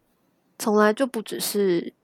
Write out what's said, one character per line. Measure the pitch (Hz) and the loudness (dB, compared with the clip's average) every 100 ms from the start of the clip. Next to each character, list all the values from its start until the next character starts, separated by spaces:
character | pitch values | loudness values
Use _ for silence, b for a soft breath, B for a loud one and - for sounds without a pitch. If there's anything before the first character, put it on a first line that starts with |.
| _ _ _ _ _ - | _ _ _ _ _ -8
从 | 226 208 | 0 4
来 | 214 | 4
就 | 214 262 | 2 -2
不 | 226 | -4
只 | 208 - | -8 -6
是 | - 202 196 170 - - | -4 0 2 0 -2 -14